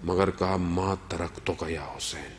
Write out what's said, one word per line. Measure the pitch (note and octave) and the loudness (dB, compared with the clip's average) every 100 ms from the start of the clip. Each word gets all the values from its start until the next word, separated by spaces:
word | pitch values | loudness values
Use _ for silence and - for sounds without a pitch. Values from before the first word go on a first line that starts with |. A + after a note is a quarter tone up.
मगर | E2 F2+ F#2+ | 4 6 4
कहा, | - F#2 F#2+ | 4 2 2
"माँ | F2 F2+ F#2+ F#2 - | 2 2 2 0 -2
तरक | E2+ E2+ - - | -4 -4 -4 -4
तो | E2 D#2+ | -2 -4
गया | D#2+ | -4
हुसैन | D2 - - C#2+ C#2+ | -6 -8 -8 -8 -10